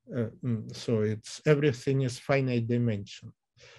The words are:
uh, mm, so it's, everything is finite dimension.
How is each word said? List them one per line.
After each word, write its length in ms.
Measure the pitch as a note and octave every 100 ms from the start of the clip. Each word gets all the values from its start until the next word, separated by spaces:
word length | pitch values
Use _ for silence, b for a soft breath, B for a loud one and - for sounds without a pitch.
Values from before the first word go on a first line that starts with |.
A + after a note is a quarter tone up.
| -
uh, 160 | C3+ A2 -
mm, 320 | B2+ A2 A#2 A#2
so 260 | - A2
it's, 400 | G#2+ G#2+ - - D#3
everything 560 | C#3+ D3 B2 - C3+
is 180 | C3 B2
finite 480 | - C#3 C3 A#2+ A#2
dimension. 640 | A#2+ A#2 G2+ G2 - A#2 - _ B B